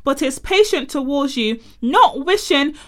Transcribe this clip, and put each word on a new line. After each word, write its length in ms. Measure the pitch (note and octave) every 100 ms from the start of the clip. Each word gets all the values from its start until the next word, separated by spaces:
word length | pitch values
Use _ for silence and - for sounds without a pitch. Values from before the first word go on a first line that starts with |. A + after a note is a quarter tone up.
but 180 | C#4 C#4
is 160 | C4+ C4
patient 480 | - F#4+ G#4 E4 C4+
towards 460 | D4 C4 C#4+ C#4 B3+
you, 240 | A3 A#3 - -
not 440 | A#3 G4 - - C4+
wishing 480 | G4+ - C#4+ C#4+ -